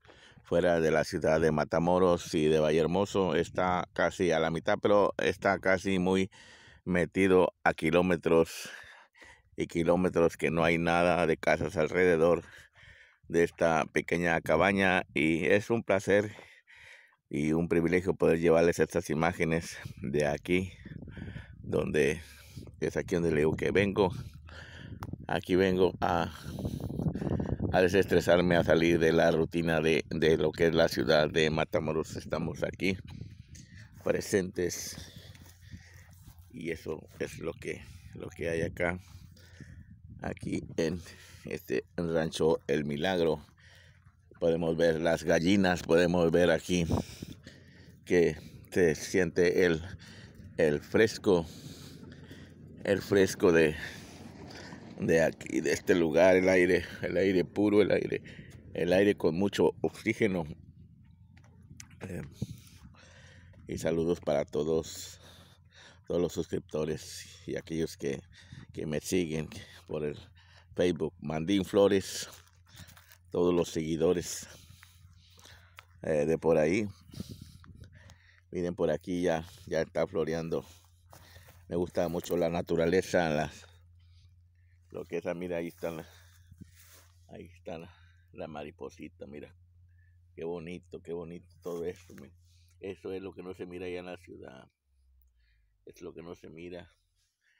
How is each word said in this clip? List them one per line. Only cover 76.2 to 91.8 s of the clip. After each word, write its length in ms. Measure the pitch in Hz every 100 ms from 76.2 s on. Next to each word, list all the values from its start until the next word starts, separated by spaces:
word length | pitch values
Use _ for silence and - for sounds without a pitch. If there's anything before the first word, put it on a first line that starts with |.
| 76
de 100 | 80
por 220 | 80 82
ahí. 300 | 76 98 104 - - - - - - - - - - - - - _ _ -
Miren, 240 | 87 87
por 160 | 90 82
aquí 320 | 76 - 90
ya, 240 | 87 82 82 - -
ya 160 | 78
está 220 | 80 76
floreando. 640 | 82 87 78 82 82 78 - - _ _ _ - - - - - -
Me 40 | 90
gusta 300 | 87 - 87
mucho 280 | 85 - 85
la 140 | 85
naturaleza, 800 | 85 - 82 82 92 - 92 82
las, 360 | 76 76 - - - _ _ _ - - _ _ _ _ _ _
lo 160 | 95 82
que 100 | 87
es, 100 | 92
ah, 60 |
mira, 240 | 87 90 85
ahí 120 | 85
está 220 | - 85
la, 160 | 80 87 - - - _ - - _ - - _ _ _
ahí 180 | 92 90
está 320 | 87 - 82
la, 120 | 85 - _ _ _
la 140 | - 80
mariposita, 800 | 76 76 - 67 - 78 - 67
mira. 300 | 73 - - _ _ _ _ _ _ _
Qué 100 | -
bonito, 560 | 82 87 80 90 - -
qué 140 | -
bonito 360 | 85 82 87 87 _
todo 240 | 87 87